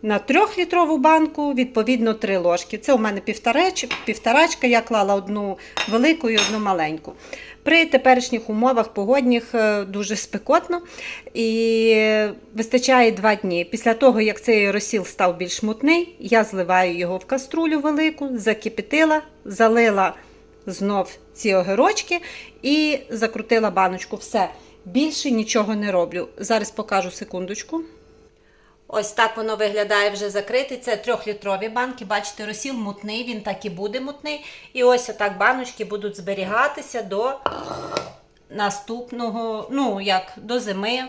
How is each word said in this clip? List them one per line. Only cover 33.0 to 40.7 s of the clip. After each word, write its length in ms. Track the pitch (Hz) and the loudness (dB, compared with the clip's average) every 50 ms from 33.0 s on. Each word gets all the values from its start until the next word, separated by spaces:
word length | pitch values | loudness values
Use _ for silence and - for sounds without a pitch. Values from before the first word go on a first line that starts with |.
| - 208 214 226 247 | -10 -8 -8 -8 -8
він 180 | 240 240 214 | -8 -10 -8
так 240 | 202 214 190 190 - | -8 -8 -8 -8 -8
і 40 | 208 | -10
буде 300 | 175 170 196 208 208 254 | -10 -6 -8 -6 -6 -6
мутний. 460 | 262 269 285 285 - 302 302 294 - - - - - - _ | -8 -8 -12 -12 -10 -10 -10 -10 -12 -16 -20 -20 -20 -12 _
І 100 | 254 247 | 2 4
ось 260 | 247 247 247 247 - | 4 4 4 0 -4
отак 280 | 220 - 208 202 190 180 | -6 -2 -2 -4 0 2
баночки 480 | 196 220 254 262 254 247 - - 214 | 2 2 2 2 -4 -10 -8 -10 -10
будуть 320 | 180 208 208 196 208 202 - | -8 -8 -8 -8 -8 -10 -8
зберігатися 840 | 180 185 196 196 190 185 202 226 254 294 294 - 277 - - 240 | -8 -8 -6 -6 -6 -4 0 0 0 0 -2 -6 -12 -10 -8 -8
до 320 | 214 190 190 196 226 254 277 269 - - - - - - - - - - - - - - - - _ _ _ _ _ _ | -8 -6 -4 -4 -2 -4 -4 -2 -2 -4 -4 -2 -10 -10 -10 -10 -10 -6 -6 -6 -6 -8 -16 -20 _ _ _ _ _ _
наступного, 1160 | - 208 208 202 196 - - - 226 240 247 - - 233 240 226 202 233 226 226 220 214 - - | -6 -4 -2 -2 -2 -4 -8 -10 -10 -10 -10 -12 -8 -6 -6 -6 -4 -4 -6 -6 -6 -6 -8 -6
ну, 300 | 254 277 277 240 202 196 | -2 -2 -2 -2 -2 -4
як 320 | 196 202 190 185 185 - - - | -2 0 0 0 0 -4 -16 -18
до 220 | - 214 240 247 | -10 -4 -4 -4
зими, 440 | 208 208 | -2 -4